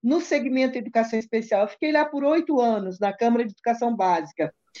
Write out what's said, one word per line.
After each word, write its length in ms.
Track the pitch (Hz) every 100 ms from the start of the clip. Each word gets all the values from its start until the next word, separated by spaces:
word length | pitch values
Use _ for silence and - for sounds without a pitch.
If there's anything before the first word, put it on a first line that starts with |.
no 180 | 233 330
segmento 560 | - 294 254 254 262 262
Educação 400 | 220 226 226 220
Especial. 440 | 220 226 226 196
Eu 40 | 214
fiquei 220 | - 302
lá 140 | 302 302
por 180 | 285
oito 360 | 277 330 330 269
anos, 380 | 233 214 185 185
na 120 | 202
Câmara 320 | 196 233 233 233
de 60 |
Educação 420 | - 233 233 240 220
Básica, 580 | 185 170 156 - 151 - _ -